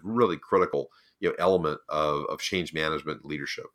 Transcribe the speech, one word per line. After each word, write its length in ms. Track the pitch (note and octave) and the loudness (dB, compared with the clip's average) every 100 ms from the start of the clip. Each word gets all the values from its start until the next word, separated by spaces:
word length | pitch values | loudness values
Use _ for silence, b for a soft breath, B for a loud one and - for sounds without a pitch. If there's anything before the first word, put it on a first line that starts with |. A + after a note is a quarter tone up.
really 340 | F#2+ A#2 G#2+ E2 | -2 2 2 2
critical, 520 | - F#2+ F2 C#2+ C2 b b _ | 0 2 2 0 -4 b b _
you 100 | E2+ | -2
know, 60 | - | 2
element 400 | F2+ F#2 D#2+ D2 - | 4 4 2 -2 -4
of, 360 | D2+ D2+ D2 C#2 | 0 0 0 -2
of 160 | D2+ | -6
change 320 | - F#2 D#2 | -4 -2 -2
management 520 | D#2 D#2 D2+ D#2 - C#2+ | -2 -2 -2 -4 -8 -8
leadership. 400 | D2 C#2+ - - | -8 -8 -10 -12